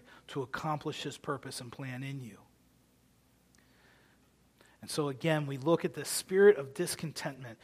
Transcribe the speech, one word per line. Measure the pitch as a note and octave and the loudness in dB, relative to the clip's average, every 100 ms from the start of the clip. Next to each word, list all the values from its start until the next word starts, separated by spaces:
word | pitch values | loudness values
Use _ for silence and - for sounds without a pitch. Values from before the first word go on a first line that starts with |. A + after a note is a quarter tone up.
| - - - | -18 -20 -10
to | D3 | -8
accomplish | B2 - D#3+ D3+ D#3 - | -6 -6 -4 -4 -4 -6
his | D3+ - | -8 -10
purpose | - C#3 C3+ - | -6 -6 -6 -12
and | A#2+ | -12
plan | - C3 B2+ | -12 -10 -8
in | C3+ C#3 | -8 -8
you. | A#2+ F#2+ - _ _ _ _ _ _ _ _ _ _ - _ - - - - _ _ _ _ _ - - | -12 -16 -20 _ _ _ _ _ _ _ _ _ _ -20 _ -20 -20 -20 -20 _ _ _ _ _ -20 -20
And | G#2+ | -8
so | - C#3+ | -2 -2
again, | C3 E3 D#3 C#3+ | 0 0 2 0
we | C3+ | -2
look | C#3 E3 | 4 4
at | F3 - | 2 -6
this | C#3 | -4
spirit | - - F#3+ G3+ G3+ | -4 0 8 10 10
of | C#3 | 2
discontentment. | - F3 - D#3+ - D3+ C3 B2+ A2 | -4 -4 -4 -6 -6 -8 -8 -14 -16